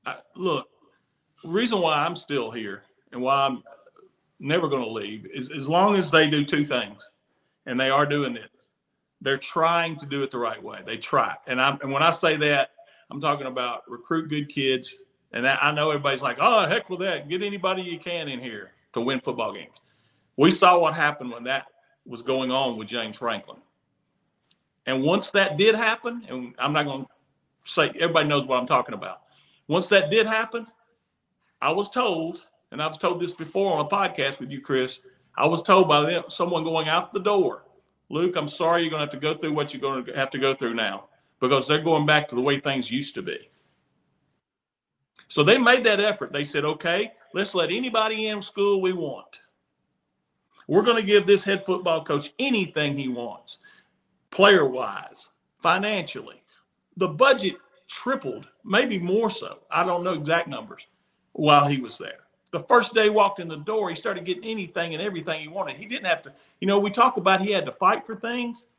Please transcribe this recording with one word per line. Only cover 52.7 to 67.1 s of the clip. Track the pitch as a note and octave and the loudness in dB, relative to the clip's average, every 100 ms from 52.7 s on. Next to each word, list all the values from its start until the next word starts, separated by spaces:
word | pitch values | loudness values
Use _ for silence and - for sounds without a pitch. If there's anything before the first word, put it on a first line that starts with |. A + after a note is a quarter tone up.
| D#3 D3 C#3+ | -2 -2 -2
he | C3 | -6
wants, | A#2+ A#2+ - - - - - _ _ _ _ _ | -6 -8 -12 -16 -18 -18 -20 _ _ _ _ _
player-wise, | - G3+ G3 C#3 B2+ A2+ G2 - - - _ _ _ | 4 6 6 4 -2 -6 -8 -14 -18 -20 _ _ _
financially." | E3+ F3+ G3+ G#3 D3+ B2+ A2+ - _ _ _ _ _ - | 0 0 0 -4 -6 -12 -14 -20 _ _ _ _ _ -4
The | F#3 | -4
budget | D3+ C4+ B3+ G3 - _ _ _ | 4 4 4 0 -6 _ _ _
tripled, | - - C4+ G#3 - - _ | -8 -4 -4 -4 -10 -14 _
maybe | - G3 C4 G3+ | 0 2 2 -2
more | E3+ G3+ A3 | 0 0 0
so. | - - - _ | -4 -10 -16 _
I | D#3+ | -2
don't | F3+ F3 | 0 0
know | F3 | -2
exact | E3 D3 E3 E3 | -4 0 0 0
numbers, | B2 A2 - - _ _ _ _ | -10 -14 -20 -20 _ _ _ _
while | - D3+ D3 C#3+ | -2 6 8 8
he | C#3 | 0
was | A#2 - | -4 -10
there. | - - _ _ _ | -14 -14 _ _ _
The | E3 | -8
first | - A#3+ G3+ | 4 4 6
day | A3 | 4
he | G#3+ | 4
walked | G#3+ G3 G3+ | 4 2 0
in | E3+ | -10
the | D#3 | -10
door, | D3 A3 F#3+ | -4 -2 -2
he | |
started | E3+ A3+ F#3 | -4 -6 -6
getting | F3 F3 | -6 -6
anything | A3 A3 F3 F3+ E3+ | -6 -8 -6 -4 -4
and | D#3+ | -4
everything | G3+ F3 D3+ D#3 | -6 -6 -6 -8
he | D3+ | -8
wanted. | F3+ E3 C3+ | -8 -8 -8
He | G#3+ | -10
didn't | B3 F#3 | -6 -2
have | E3 | -2
to, | C#3 - _ _ | -4 -20 _ _
you | F#3+ | 2
know, | G3+ | 2
we | G3+ | 2
talk | G3 B3 | 4 4